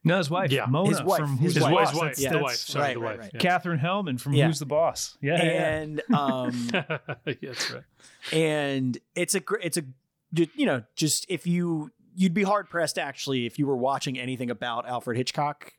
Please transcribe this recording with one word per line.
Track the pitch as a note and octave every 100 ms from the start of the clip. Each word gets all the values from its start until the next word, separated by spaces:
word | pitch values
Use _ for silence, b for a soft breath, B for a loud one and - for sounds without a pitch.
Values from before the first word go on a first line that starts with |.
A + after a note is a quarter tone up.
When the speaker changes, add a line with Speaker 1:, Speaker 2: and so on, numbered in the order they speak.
Speaker 1:
No, | D#3+ F#3
his | D3
wife, | F3 F#3+
Speaker 2:
Yeah. | C3+ A2+
Speaker 1:
Mona | C#3+ G3
Speaker 3:
His | G3
wife, | F#3 F3
Speaker 1:
from | D3 C3+
Speaker 3:
his | E3+ D#3
Speaker 1:
Who's |
the | -
Speaker 3:
wife. |
Speaker 1:
Boss. | E3+ -
Speaker 2:
His | D3+
wife, | D#3
Speaker 1:
That's, | C#3
Speaker 3:
Yeah. | C3+
Speaker 2:
the | D3+
wife. | C#3
Speaker 1:
that's | A#2
Speaker 2:
Sorry, | - C#3 C#3+
Speaker 3:
Right, |
Speaker 2:
the | B2
Speaker 3:
right, | A2+
Speaker 2:
wife. | G#2
Speaker 3:
right. | G#2
Speaker 2:
Yeah. | B2+
Speaker 1:
Catherine | F3+ F3+ E3+ E3
Hellman | D#3+ G3 F#3 B2+
from | C#3+
Speaker 3:
Yeah. | C#3 D#3+
Speaker 1:
Who's | D3
the | C#3+
Boss. | D3+ E3 - - -
Yeah, | C#3 F3
yeah, |
yeah. | E3+ E3 D#3+ D#3
Speaker 3:
And, | D3+ D3+ -
um, | F#3+ C#3 C3 B2 B2 A#2+
Speaker 2:
<laughs> | F#3 D3 D#3 - D3 -
Yeah, | C3+
that's | C#3 A#2+ -
right. | B2+ - B B B B
Speaker 3:
and | D#3+ D#3+ D3+ C#3+ C#3 C3 A#2 _ -
it's | E3+ G3
a |
gr-, | - G3+
it's | F3 F3
a, | C3+ C3 _ _ _
ju-, | E3 D#3+ -
you | B3+
know, | C3 G#2+ -
just | D#3 - -
if | F3+ F3
you, | F3 F3 D#3+ D3+ _ _ F3+
you'd | F#3
be | E3+
hard | F#3+ G#3 F#3
pressed | E3+ D3+ -
actually | D3 C3+ - C3+ A#2
if | -
you | C#3
were | C3
watching | B2+ C#3 - B2+
anything | B2 B2+ B2
about | A2+ B2 A#2 A#2+
Alfred | B2 B2+ A#2+
Hitchcock | C3 - D3 D3 -